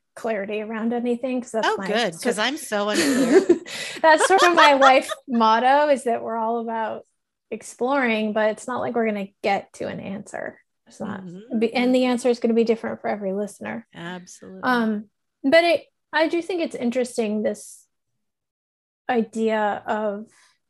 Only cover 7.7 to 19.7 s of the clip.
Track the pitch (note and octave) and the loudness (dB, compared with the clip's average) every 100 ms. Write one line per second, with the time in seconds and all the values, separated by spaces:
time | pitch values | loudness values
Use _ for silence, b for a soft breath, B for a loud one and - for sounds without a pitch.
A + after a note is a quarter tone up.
7.7 | - B3 C#4+ B3 G#3+ G#3+ G#3+ G#3+ G#3+ - | -2 0 2 2 0 0 2 0 0 -6
8.7 | A#3+ A#3 A#3+ A3+ G#3 G3 _ G#3+ G3 - | -6 -4 -2 -2 -2 -8 _ -2 -2 -4
9.7 | - - E3 - G3 - - - - _ | -10 -10 -10 -10 -12 -12 -12 -12 -14 _
10.7 | _ _ - G#3 G3 F#3 F3+ A#3 A#3 A3+ | _ _ -14 -12 -10 -14 -16 -6 -2 0
11.7 | B3 B3 B3+ B3+ B3 B3 A#3+ A#3 A3+ A3+ | 0 2 2 2 0 0 0 2 2 2
12.7 | A3 A3+ A3 A#3 G#3 G3 G3 G#3 - G#3 | 0 -4 -8 -6 -6 -4 -4 -6 -10 -12
13.7 | A3 - - E3+ F3+ F3+ - F#3+ F#3+ B3+ | -12 -14 -14 -14 -14 -16 -20 -20 -6 -2
14.7 | A#3+ A3 G#3 G#3+ _ _ _ C#4 E4 E4+ | 0 0 -4 -8 _ _ _ 2 4 4
15.7 | D4+ - _ _ D4+ D#4+ E4+ E4 F4+ C#4+ | 0 -4 _ _ -2 0 -2 -4 -4 -4
16.7 | - A#3+ B3 A#3+ - G#3+ G#3+ G#3 G#3 - | -4 -4 -2 -2 -2 -4 -2 -4 -6 -12
17.7 | - _ _ _ _ _ _ _ _ _ | -20 _ _ _ _ _ _ _ _ _
18.7 | _ _ _ - B3 A3+ A3+ A3 G#3+ G#3 | _ _ _ -4 -2 -2 -2 -2 0 -2